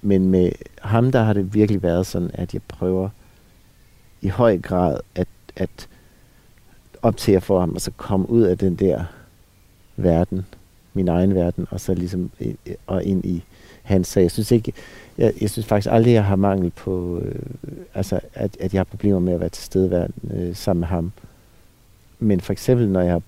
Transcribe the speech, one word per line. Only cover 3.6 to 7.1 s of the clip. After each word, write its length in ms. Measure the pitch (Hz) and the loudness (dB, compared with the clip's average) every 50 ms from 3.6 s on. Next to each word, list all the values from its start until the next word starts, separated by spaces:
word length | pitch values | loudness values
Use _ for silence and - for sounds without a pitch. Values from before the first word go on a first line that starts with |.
| _ _ _ _ _ _ _ _ _ _ - _ | _ _ _ _ _ _ _ _ _ _ -20 _
i 60 | - 98 | -6 -4
høj 300 | - - 123 117 104 87 | 0 4 4 4 4 2
grad 420 | 85 - 95 90 90 85 67 - - _ _ | 0 -2 0 2 2 2 0 -2 -6 _ _
at, 120 | - 90 - - _ _ - - | -6 -6 -6 -6 _ _ -20 -8
at 320 | - 92 90 - - - - - - - - _ _ _ _ _ _ _ _ _ _ _ _ - - _ _ _ - | -8 -8 -8 -8 -12 -20 -20 -20 -20 -20 -20 _ _ _ _ _ _ _ _ _ _ _ _ -20 -20 _ _ _ 0
optage 400 | - 120 | 0 0